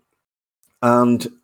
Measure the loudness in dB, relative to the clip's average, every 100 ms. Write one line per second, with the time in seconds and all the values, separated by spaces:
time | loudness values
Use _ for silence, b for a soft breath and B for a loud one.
0 | _ _ _ _ _ _ _ _ 0 2
1 | 2 -2 -6 -8